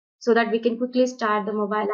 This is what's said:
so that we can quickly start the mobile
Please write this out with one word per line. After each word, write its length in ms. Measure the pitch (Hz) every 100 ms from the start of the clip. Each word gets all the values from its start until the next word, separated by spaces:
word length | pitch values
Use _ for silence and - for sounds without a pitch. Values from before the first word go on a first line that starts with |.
| _ _
so 160 | -
that 160 | 226 226
we 80 | 226
can 180 | 240 233
quickly 300 | 247 247 254
start 400 | - 220 214 196
the 60 |
mobile 360 | 214 208 214 208